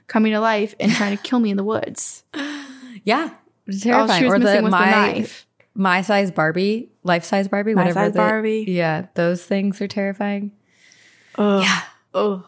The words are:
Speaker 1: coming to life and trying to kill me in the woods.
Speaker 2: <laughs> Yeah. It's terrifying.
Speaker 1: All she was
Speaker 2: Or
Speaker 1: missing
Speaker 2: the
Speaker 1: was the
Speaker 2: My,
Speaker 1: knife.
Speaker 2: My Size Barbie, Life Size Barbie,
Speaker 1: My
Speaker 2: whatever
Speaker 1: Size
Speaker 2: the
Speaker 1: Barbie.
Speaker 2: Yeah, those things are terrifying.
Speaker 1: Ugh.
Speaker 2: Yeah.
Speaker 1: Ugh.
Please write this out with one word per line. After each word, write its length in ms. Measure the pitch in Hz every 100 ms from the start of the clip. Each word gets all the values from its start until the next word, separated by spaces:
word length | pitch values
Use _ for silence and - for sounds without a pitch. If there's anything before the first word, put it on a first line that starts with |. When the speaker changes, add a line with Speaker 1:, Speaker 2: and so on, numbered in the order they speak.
| -
Speaker 1:
coming 240 | 226 220
to 60 | 214
life 360 | 226 214 208 -
and 120 | 208
trying 240 | - 202 202
to 80 |
kill 160 | - 247
me 100 | 220
in 60 | 196
the 60 |
woods. 600 | 196 220 - - - - _
Speaker 2:
<laughs> 0 | 302 285 294 277 262 254 220
Yeah. 260 | 202 254 320 - _ _ -
It's 160 | 196
terrifying. 260 | 220 240 220
Speaker 1:
All 60 | 185
she 80 | 254
was 80 |
Speaker 2:
Or 60 | 202
Speaker 1:
missing 180 | 220 208
Speaker 2:
the 60 |
Speaker 1:
was 100 | 220
the 40 | 185
Speaker 2:
My, 120 | 180
Speaker 1:
knife. 540 | 214 196 - 214 - _ _ _ -
Speaker 2:
My 260 | 190 180
Size 300 | 190 202 196
Barbie, 580 | - 156 170 196 220 254 _
Life 200 | 180 170
Size 240 | - 196 190
Barbie, 260 | 202 208
Speaker 1:
My 80 | 208
Speaker 2:
whatever 160 | 175 175
Speaker 1:
Size 120 | 202
Speaker 2:
the 40 | 208
Speaker 1:
Barbie. 480 | 214 220 220 220 214
Speaker 2:
Yeah, 380 | 180 165 156 185
those 300 | - 170 180 -
things 360 | 196 196 190
are 60 | 202
terrifying. 640 | 208 196 196 202 202 202 - _ _ _ _ _ _ _ -
Speaker 1:
Ugh. 260 | 208 196
Speaker 2:
Yeah. 180 | 190 185 - _ _
Speaker 1:
Ugh. 320 | 190 208 190